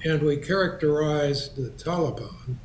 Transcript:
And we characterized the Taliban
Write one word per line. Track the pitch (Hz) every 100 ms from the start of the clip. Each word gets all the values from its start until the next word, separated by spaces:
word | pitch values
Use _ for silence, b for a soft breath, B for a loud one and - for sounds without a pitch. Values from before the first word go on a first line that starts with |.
And | 160 151
we | 151 143
characterized | 170 190 180 180 151 147 151 151 143 135 - 135
the | 120
Taliban | - 160 175 147 - 101 - 123 127